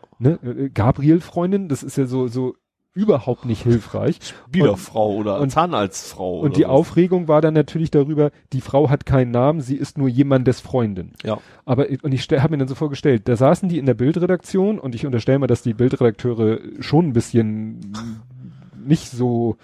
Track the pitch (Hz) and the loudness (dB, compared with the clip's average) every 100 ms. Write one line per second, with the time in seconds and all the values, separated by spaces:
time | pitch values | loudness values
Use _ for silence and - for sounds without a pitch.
0 | - - 120 170 123 123 135 - 110 143 | -10 -2 0 0 -4 -6 -6 0 0 2
1 | 143 165 - - 175 196 185 135 135 139 | 4 2 0 -4 -2 -2 -4 -6 -6 -4
2 | 131 131 127 120 127 - _ _ _ 180 | -2 -2 -4 -4 -6 -8 _ _ _ -4
3 | 214 143 - 123 120 110 120 117 - 101 | 2 2 0 -4 -4 -2 2 2 0 -4
4 | 107 - - - - 160 - 98 - 113 | -2 -4 -8 -20 -4 2 2 2 -4 -2
5 | 107 101 104 101 139 139 175 131 98 - | 0 0 -2 -2 -2 0 0 0 -2 -4
6 | - - 92 90 147 143 165 135 165 165 | -16 -10 -6 -2 0 2 4 4 2 2
7 | 180 180 160 151 156 156 147 160 160 151 | 2 2 2 2 4 2 0 -2 0 0
8 | 139 151 147 - _ 131 - 139 143 139 | 0 0 0 -2 _ -8 -2 2 2 0
9 | - 131 127 120 135 165 127 143 139 - | 0 0 2 2 2 0 -2 -6 -6 -2
10 | 135 120 139 135 127 123 - 131 110 95 | -2 2 2 2 2 -2 -2 -2 -2 -4
11 | 85 - - 107 - - - 123 180 135 | -12 -10 -8 -8 -10 -12 -4 0 0 -2
12 | 147 131 - 160 156 151 131 135 151 139 | -4 -4 0 0 2 0 -4 -4 -6 -2
13 | 151 120 113 110 131 175 190 165 127 113 | 2 2 2 2 4 2 0 -2 0 2
14 | 127 165 175 180 - 190 196 214 135 117 | 2 0 0 -2 -2 0 0 -2 -6 -6
15 | 147 120 - 139 131 120 123 107 123 - | -4 -2 2 2 2 0 0 0 0 2
16 | 120 107 123 113 110 113 - - - 147 | 2 2 -4 0 0 0 -6 -14 0 2
17 | 175 120 - 120 110 107 110 113 101 104 | 2 0 0 2 0 -2 -8 -10 -14 -12
18 | 117 110 - - - - - - 127 156 | -12 -14 -18 -20 -20 -20 -20 -8 -2 -2
19 | - 117 123 117 117 107 | -2 -4 -2 0 -2 -4